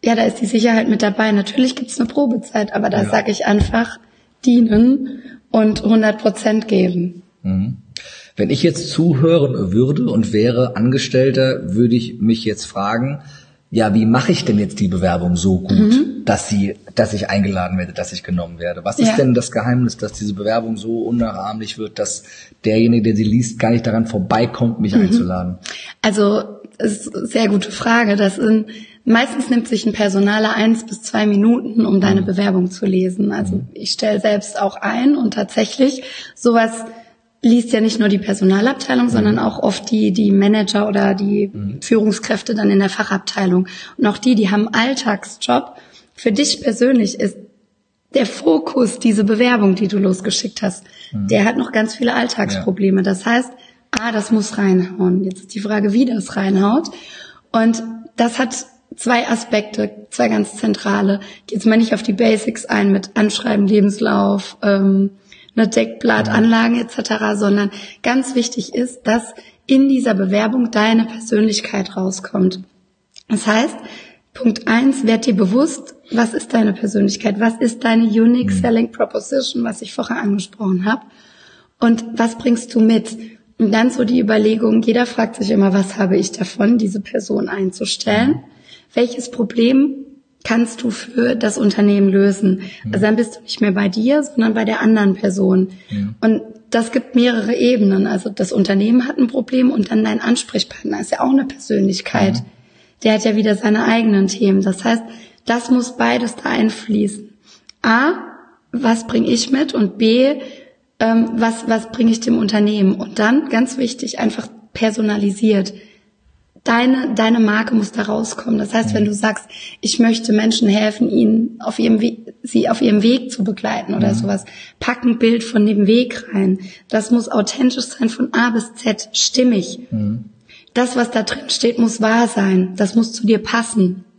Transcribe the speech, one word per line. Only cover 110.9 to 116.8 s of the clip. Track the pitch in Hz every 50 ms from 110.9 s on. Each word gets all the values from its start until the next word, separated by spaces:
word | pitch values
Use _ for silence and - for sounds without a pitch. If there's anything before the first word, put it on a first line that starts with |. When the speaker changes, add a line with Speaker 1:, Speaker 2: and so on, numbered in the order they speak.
| _ _
Speaker 1:
ähm, | 214 226 226 226 226 226 - -
was, | 226 226 226 - - -
was | 226 220 220 -
bring | - - 233 226
ich | 220 226
dem | - 262 233 240
Unternehmen? | 226 196 214 208 208 208 214 208 196 190 -
Und | 190 - - - -
dann, | 214 214 247 285 311 -
ganz | - 226 254 247 - 262
wichtig, | 262 233 - - - 233 - -
einfach | - 214 - - - - - - - _ _
personalisiert. | - 226 220 214 - 220 214 208 208 202 202 196 - 233 214 208 196 190 - - - - - _ _ _ _ _ _ _ _ _ _ _ _ _ - _
Deine, | - 233 233